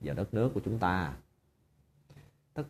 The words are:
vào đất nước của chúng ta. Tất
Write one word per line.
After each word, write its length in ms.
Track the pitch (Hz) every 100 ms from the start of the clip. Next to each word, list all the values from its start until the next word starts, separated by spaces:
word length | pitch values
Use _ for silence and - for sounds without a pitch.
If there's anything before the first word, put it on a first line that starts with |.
vào 140 | 71 71
đất 180 | 98
nước 180 | 110 127
của 60 | 104 95
chúng 140 | 113
ta. 340 | 90 92 78 - - _ _ _ _ _ _ _ - - - _ _
Tất 100 | -